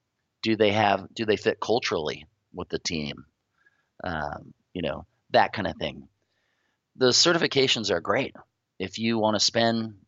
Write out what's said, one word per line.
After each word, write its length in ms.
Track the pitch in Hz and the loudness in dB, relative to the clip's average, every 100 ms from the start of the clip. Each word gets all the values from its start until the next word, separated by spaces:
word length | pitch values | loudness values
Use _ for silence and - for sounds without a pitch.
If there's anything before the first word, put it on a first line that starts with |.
| _ _ _ _ | _ _ _ _
Do 140 | 113 107 | -2 4
they 160 | 107 | 4
have, 340 | 104 101 98 95 - | 4 4 2 -2 -8
do 100 | 107 | -2
they 120 | 101 | 0
fit 220 | 110 - | 0 -2
culturally 680 | - - - 92 76 - - _ _ | 0 0 0 -2 -2 -6 -14 _ _
with 140 | 90 87 | -12 -8
the 120 | 80 | -6
team? 460 | - 82 73 69 - _ _ _ _ _ _ _ | -4 -6 -6 -12 -18 _ _ _ _ _ _ _
Um, 500 | 90 80 73 76 73 - _ | -8 -6 -6 -8 -16 -20 _
you 80 | 90 | -6
know, 240 | 78 76 - _ _ | -6 -6 -12 _ _
that 220 | 117 98 | 2 4
kind 140 | - 90 | 0 -6
of 100 | 82 | -4
thing. 320 | 80 67 65 _ _ _ _ _ _ _ _ - | -8 -8 -20 _ _ _ _ _ _ _ _ 0
The 100 | 127 | 2
certifications 840 | 120 170 170 151 139 131 123 101 | 4 4 2 2 2 2 0 0
are 100 | 85 | -2
great. 340 | 87 113 131 - - _ _ - | 0 -2 -2 -10 -20 _ _ -10
If 220 | 95 - | -8 -4
you 180 | 113 113 | -2 0
wanna 220 | 107 104 | 0 2
spend 560 | - 117 117 113 110 104 | 0 2 2 0 -4 -10